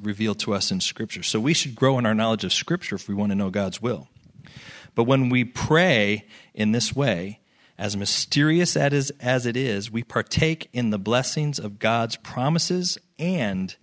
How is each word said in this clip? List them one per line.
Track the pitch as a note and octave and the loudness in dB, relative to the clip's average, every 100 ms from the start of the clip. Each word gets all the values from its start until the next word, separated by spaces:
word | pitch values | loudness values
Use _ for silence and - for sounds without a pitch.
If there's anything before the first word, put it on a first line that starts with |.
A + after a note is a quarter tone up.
revealed | G#2 G2+ A2 G2+ | -8 -2 -2 -2
to | - | -2
us | G2+ - | -2 0
in | F#2+ | -2
Scripture. | - - A2 F#2 | -2 -4 -8 -6
So | - A2 | -4 0
we | B2+ | 2
should | E3+ C#3+ A2+ | 2 0 2
grow | C3+ C3+ | 2 4
in | A2+ | 2
our | |
knowledge | A2 A2+ A2+ | 2 2 0
of | F#2 | 0
Scripture | - - F3 - G2 | -2 -2 -4 -4 -8
if | - | -6
we | G2+ | -2
want | G#2 | 0
to | G2 | 0
know | G2 | -2
God's | G2 F#2+ - | -2 -4 -4
will. | A#2 G2 - _ _ - - - - - - - | -4 -4 -8 _ _ -20 -20 -20 -20 -20 -6 0
But | A#2 | 4
when | C3+ B2 | 4 4
we | B2+ A#2 | 2 0
pray | - - D#3 F#3 A#2+ G2+ G#2 - - - | -4 2 4 6 4 4 0 -6 -20 -14
in | - G#2+ | -2 2
this | A#2 - | 2 0
way, | - C#3 F2 F#2+ G#2 _ _ _ - | 0 0 0 -4 -12 _ _ _ -8
as | G2+ G2+ | -6 -4
mysterious | G2+ - - C#3+ D3+ E3 F3 D#3 | -2 -2 -2 2 4 4 2 2
as, | C#3+ C#3+ C3+ - | 2 2 0 -4
as | B2 B2+ A#2+ | 0 0 0
it | A#2 | -2
is, | C3+ G2+ A2 | -2 -2 -4
we | A2+ | -6
partake | - A#2+ - - D#3+ D#3+ - | -4 -4 -2 0 2 0 -6
in | B2 A#2 | -2 0
the | G#2 | 0
blessings | G2 A#2+ C3+ - D3 C#3 | 0 0 0 -2 -2 -4
of | G#2+ G2+ | -8 -4
God's | A2 A#2 A2+ - | 0 0 -2 -6
promises, | - - C3 E3 - F3+ F3 - _ - | -10 -4 0 0 0 -2 -4 -6 _ -8
and | E3+ F#3 G#2+ F#2+ F#2 - | -4 -2 -2 -2 -6 -8